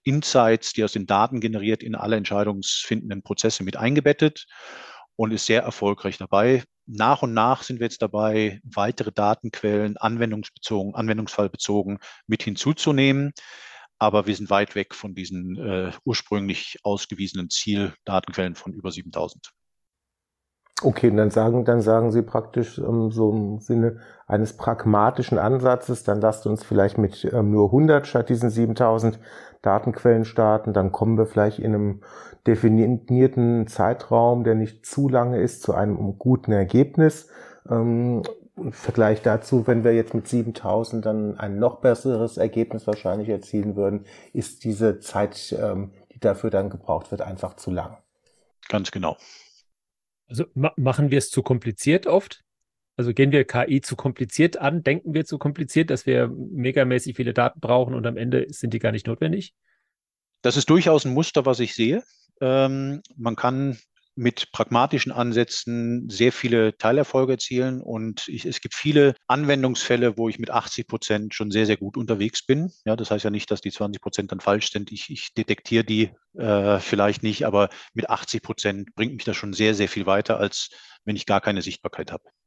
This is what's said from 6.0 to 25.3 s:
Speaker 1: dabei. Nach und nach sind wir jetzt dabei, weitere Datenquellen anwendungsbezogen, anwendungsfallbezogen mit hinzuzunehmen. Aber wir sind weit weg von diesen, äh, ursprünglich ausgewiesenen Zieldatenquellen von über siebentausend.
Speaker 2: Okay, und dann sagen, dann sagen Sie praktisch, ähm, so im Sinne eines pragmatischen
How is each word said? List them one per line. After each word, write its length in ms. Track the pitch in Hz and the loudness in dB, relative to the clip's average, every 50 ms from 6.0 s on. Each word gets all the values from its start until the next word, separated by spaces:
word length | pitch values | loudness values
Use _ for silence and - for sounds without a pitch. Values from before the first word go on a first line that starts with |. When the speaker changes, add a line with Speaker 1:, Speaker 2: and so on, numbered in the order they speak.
| - 98 92 | -4 -8 -8
Speaker 1:
dabei. 460 | - 95 - - 101 107 123 131 123 - _ _ _ _ | -8 -6 0 2 4 4 4 4 2 0 _ _ _ _
Nach 340 | - 117 104 110 123 143 - | -10 -4 0 2 2 2 2
und 140 | - 123 113 | 0 -2 0
nach 260 | 110 110 123 131 - | 2 2 2 2 0
sind 180 | - - 135 113 | -4 -8 -6 -6
wir 60 | 120 | -6
jetzt 160 | 113 - - | -6 -4 -4
dabei, 580 | 113 104 - 107 107 110 107 110 107 104 95 107 - | -4 -4 -2 0 0 2 2 2 0 0 -4 -8 -14
weitere 480 | 120 - 104 101 110 117 - 107 104 | -10 -4 -4 -2 -2 -2 -4 -6 -6
Datenquellen 880 | - - 104 104 110 - - 110 - - - 104 104 104 107 104 104 | -2 0 0 0 0 -2 -4 -12 -8 -4 -2 0 0 0 0 -2 -4
anwendungsbezogen, 960 | - - 110 113 117 117 113 107 107 101 - _ _ - - 113 101 95 101 - | -2 -4 -2 -2 -2 -2 -2 -4 -6 -8 -10 _ _ -8 -4 -4 -2 -4 -4 -4
anwendungsfallbezogen 1040 | - 110 110 107 110 107 - - - 104 95 - - - - 104 104 92 98 101 98 - - - - _ | -4 -2 -2 -2 -2 -4 -6 -2 -2 -2 -2 -4 -6 -4 -2 -2 -2 -2 -2 -6 -8 -10 -16 -20 -12 _
mit 160 | - 110 - | -4 -4 -4
hinzuzunehmen. 920 | - 110 98 - - 135 156 - - 160 143 135 135 135 135 139 143 143 - - - - - - - - - - - _ _ - | -4 -6 -6 -4 -2 -2 -2 0 0 0 2 4 4 4 2 2 0 -4 -6 -10 -18 -20 -20 -20 -20 -20 -20 -20 -20 _ _ 0
Aber 260 | 113 107 104 107 92 | 2 2 2 2 2
wir 100 | 104 101 | 0 -2
sind 140 | 92 101 95 | -4 -2 0
weit 240 | 101 98 101 - - | 0 0 0 -2 -4
weg 220 | 101 95 - - | -6 -6 -8 -10
von 180 | - - 101 92 | -16 -14 -14 -12
diesen, 420 | 98 92 - 95 90 90 92 92 | -12 -12 -10 -10 -10 -8 -8 -8
äh, 360 | - - 107 95 92 92 90 87 - - | -8 -6 -4 -4 -4 -4 -6 -8 -8 -6
ursprünglich 760 | 127 113 - - - 104 101 98 98 104 - - - - - | -4 -4 -4 -4 -4 -4 -2 -2 -4 -4 -6 -8 -12 -12 -8
ausgewiesenen 680 | - 104 101 98 - - 101 92 101 92 - 98 90 87 | -4 -4 -4 -4 -6 -8 -8 -8 -8 -6 -6 -8 -8 -6
Zieldatenquellen 1040 | - - - 107 101 101 101 87 - _ - - 98 92 - - - - 92 90 85 | -6 -4 -2 -2 -2 -2 -2 -4 -6 _ -6 -2 -2 -2 -2 -4 -4 -4 -4 -4 -6
von 180 | - - 95 - | -10 -14 -14 -12
über 180 | - - 95 | -10 -10 -10
siebentausend. 600 | 82 90 90 85 - 80 80 82 - _ - - _ _ _ _ _ _ _ _ _ _ _ _ _ _ _ _ _ _ _ _ _ _ _ _ - - | -10 -10 -12 -10 -8 -6 -6 -8 -8 _ -20 -20 _ _ _ _ _ _ _ _ _ _ _ _ _ _ _ _ _ _ _ _ _ _ _ _ -6 -2
Speaker 2:
Okay, 300 | - 127 110 - - 117 | 0 0 2 4 4 4
und 60 | 101 | 6
dann 120 | 107 110 104 | 4 4 4
sagen, 340 | - 113 110 117 117 127 117 | 4 2 2 2 2 2 2
dann 180 | 120 120 120 | 2 2 4
sagen 300 | 104 110 110 113 113 117 | 4 4 4 4 4 2
Sie 120 | 107 117 110 | 2 0 0
praktisch, 560 | 113 - 110 110 - - 123 117 - - - | 0 -2 -4 -4 -4 -4 -4 -4 -4 -6 -6
ähm, 320 | - - 113 117 113 113 | -4 -2 0 0 0 0
so 200 | 113 113 110 104 | 0 2 2 2
im 280 | 107 110 104 101 107 107 | 2 0 -2 -4 -6 -6
Sinne 420 | - - 120 117 113 117 113 - - - - - _ | -4 -2 0 2 2 0 0 -4 -14 -20 -20 -18 _
eines 320 | - 101 104 110 107 - | -2 -2 0 -2 -2 -4
pragmatischen 800 | - - 117 117 - - 113 104 104 107 120 127 - 120 - | -6 -4 -4 -2 0 2 2 4 4 4 4 2 0 -2 0